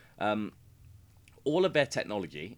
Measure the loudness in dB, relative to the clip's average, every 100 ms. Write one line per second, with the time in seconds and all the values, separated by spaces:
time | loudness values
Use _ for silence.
0 | -20 -4 0 0 -2 -10 -20 -20 -20 -20
1 | -20 -20 -20 -6 0 2 4 4 2 0
2 | -4 -4 -6 -8 -12